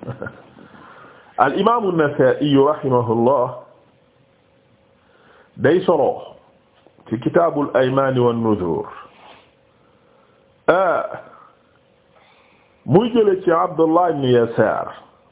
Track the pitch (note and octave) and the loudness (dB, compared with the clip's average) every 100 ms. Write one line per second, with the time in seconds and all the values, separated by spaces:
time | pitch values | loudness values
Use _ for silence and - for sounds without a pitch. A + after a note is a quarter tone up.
0 | - - - - - - - - - - | -16 -14 -14 -18 -20 -20 -20 -20 -20 -20
1 | - - - - B2+ D#3 G3+ A#3+ G3+ E3+ | -20 -20 -8 -2 0 2 0 0 0 0
2 | D3 C3 C3 - D3 C#3 C#3 D3+ C#3 B2 | 0 2 2 2 2 4 4 0 -2 0
3 | A#2 A2+ A#2 C#3 B2+ B2 - _ _ _ | 0 0 2 0 -2 -8 -18 _ _ _
4 | _ _ _ _ _ _ _ _ _ _ | _ _ _ _ _ _ _ _ _ _
5 | _ _ _ - _ - A2+ F3 F#3 D#3+ | _ _ _ -20 _ -4 0 2 2 0
6 | B2 - - - _ _ _ _ _ _ | 0 -4 -10 -20 _ _ _ _ _ _
7 | - - C#3+ F3+ E3+ C#3+ C#3+ - B2+ C3+ | -10 -8 -2 0 0 -2 -2 0 0 0
8 | C3+ B2+ B2 A#2 A2+ G#2 F2 D2+ - - | -2 0 0 0 -2 -2 -4 -6 -8 -14
9 | - - - - _ _ _ _ _ _ | -20 -20 -20 -20 _ _ _ _ _ _
10 | _ _ _ _ _ _ - E3+ F#3 C3+ | _ _ _ _ _ _ 0 2 2 -2
11 | - - - - - _ _ _ _ _ | -4 -12 -18 -20 -20 _ _ _ _ _
12 | _ _ _ _ _ _ _ _ - D#3 | _ _ _ _ _ _ _ _ 0 2
13 | A#3+ A#3 G#3 F#3 F3+ E3 F3+ D#3 D#3+ E3 | 2 2 2 2 0 0 0 0 2 2
14 | F3 D3+ C3 B2 A#2 A#2 G#2+ - - - | 2 0 2 2 2 0 0 -2 -6 -12
15 | - _ _ | -20 _ _